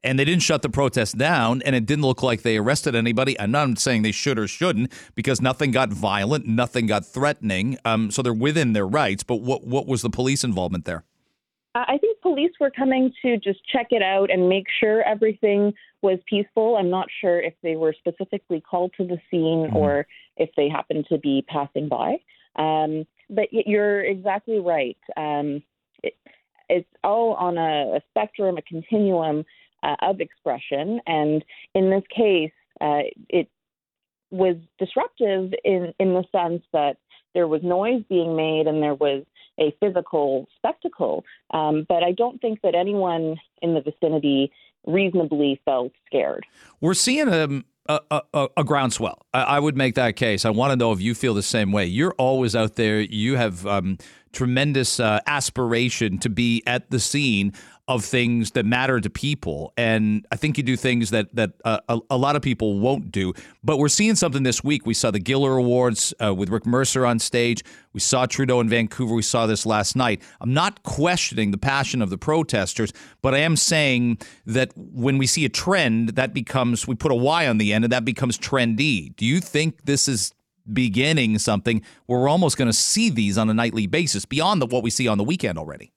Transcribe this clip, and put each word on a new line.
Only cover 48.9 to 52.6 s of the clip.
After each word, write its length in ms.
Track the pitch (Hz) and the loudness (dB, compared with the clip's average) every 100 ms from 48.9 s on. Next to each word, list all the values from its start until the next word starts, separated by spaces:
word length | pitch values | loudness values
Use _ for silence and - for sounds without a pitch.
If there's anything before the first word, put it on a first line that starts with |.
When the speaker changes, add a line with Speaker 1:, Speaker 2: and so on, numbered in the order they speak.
| - 107 - _ | -2 -4 -6 _
Speaker 1:
I, 80 | 131 | -2
I 180 | 131 143 | 2 2
would 160 | 151 135 | 2 0
make 200 | 131 120 | 0 2
that 200 | 123 104 | 0 2
case. 300 | 120 98 117 | 0 2 0
I 60 | |
wanna 240 | 107 135 127 | 2 2 2
know 160 | 117 | 2
if 100 | 104 | 2
you 140 | 104 117 | 0 0
feel 180 | 131 | 0
the 80 | 101 | 0
same 300 | 98 120 101 | 0 0 0
way. 160 | 104 90 | 0 0
You're 260 | 98 175 - | 0 -2 0
always 360 | 131 131 120 | 0 2 2
out 200 | 113 | 0